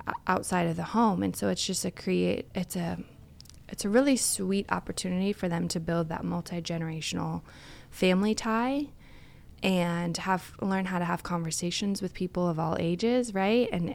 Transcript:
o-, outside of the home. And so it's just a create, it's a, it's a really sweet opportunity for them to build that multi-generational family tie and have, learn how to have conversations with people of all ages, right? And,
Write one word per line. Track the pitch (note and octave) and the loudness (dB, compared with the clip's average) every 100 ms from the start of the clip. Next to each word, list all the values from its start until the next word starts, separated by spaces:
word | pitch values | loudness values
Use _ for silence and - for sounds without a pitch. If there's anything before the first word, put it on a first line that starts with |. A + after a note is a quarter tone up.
| - | -6
o-, | - - | -4 0
outside | F#3 - F3+ E3+ | 0 2 2 2
of | E3 | 0
the | |
home. | E3 A3 A#3 F3+ | 0 4 4 4
And | F#3 - | 0 0
so | G3+ | 0
it's | F#3 - | 0 -2
just | F#3 F#3 | -2 -4
a | |
create, | - - F3+ F3+ - - | -4 0 2 2 0 -4
it's | - F3+ F#3 | -6 -4 -4
a, | E3+ E3+ - - - - - - - | -4 -4 -8 -16 -20 -20 -20 -20 -14
it's | - G3+ | -6 4
a | |
really | A3+ C#4 C4 | 6 6 4
sweet | - - F#3+ G3 G3 | 2 0 0 0 0
opportunity | - - - F#3 F3+ G3 | -4 -4 -6 -2 0 0
for | G#3 F#3 | 0 -2
them | E3+ E3+ | -2 -2
to | F3 | -2
build | E3 E3+ D#3+ | -2 0 -2
that | - G3 | -4 -4
multi-generational | F3 - F3 E3 E3 D#3+ D#3+ D3+ F3 E3 E3+ - - - - - | -4 -4 -6 -4 -4 -4 -6 -4 -4 -4 -4 -8 -16 -18 -18 -18
family | - F#3 F#3 G#3 | 0 4 4 4
tie | G#3+ A#3 A3 B3 C#4 D4 - - - - - - - | 0 0 0 2 0 -4 -8 -20 -20 -20 -20 -20 -4
and | G3 F3+ F3 E3+ F3 E3 | 2 2 2 0 -2 -2
have, | F#3+ F#3 - - | 0 0 -2 -6
learn | G3 F#3+ F#3 | 0 0 0
how | F3+ | 0
to | E3+ | 0
have | E3+ | -2
conversations | - F3 E3 - F3 F3 G3+ G3 | -2 -2 -2 -2 -2 -2 0 -2
with | F#3 - | -4 -4
people | F3+ - F3 | -4 0 0
of | D#3+ | 2
all | D#3+ E3 | 0 0
ages, | E3 F3 A3+ B3 B3 | 0 2 2 2 2
right? | F#3+ F#3+ A#3 B3 | 2 4 4 4
And, | F3+ E3+ | 0 -2